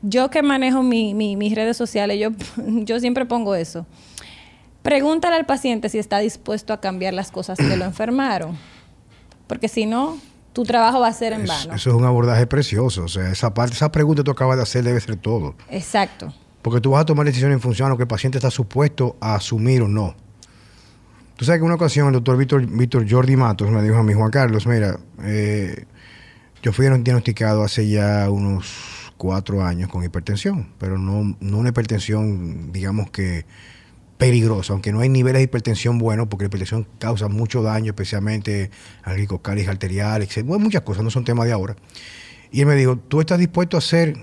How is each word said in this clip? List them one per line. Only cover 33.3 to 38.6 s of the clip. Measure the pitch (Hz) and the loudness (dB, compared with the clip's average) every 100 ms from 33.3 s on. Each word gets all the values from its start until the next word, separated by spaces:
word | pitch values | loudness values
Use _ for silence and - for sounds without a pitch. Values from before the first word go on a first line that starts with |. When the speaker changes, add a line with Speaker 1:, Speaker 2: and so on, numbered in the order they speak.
| 85 - - - - - - _ _ | -4 -8 -18 -20 -20 -20 -20 _ _
Speaker 2:
peligrosa, | 127 120 110 107 92 | 2 4 4 0 -2
aunque | 98 104 | -4 -2
no | 107 | 0
hay | 127 | 2
niveles | 131 127 131 | 4 4 4
de | |
hipertensión | 131 120 113 107 120 120 | 2 0 -2 -2 0 0
buenos, | 113 107 113 | 0 0 -2
porque | 98 | -4
la | 101 | -4
hipertensión | 101 92 110 107 - | -4 -4 -4 -6 -8
causa | 110 110 104 | -4 -2 -2
mucho | 104 113 123 | -2 -2 0
daño, | 110 110 110 | 0 -2 -4
especialmente | 104 95 104 101 107 104 101 | -6 -6 -4 -2 -4 -2 -4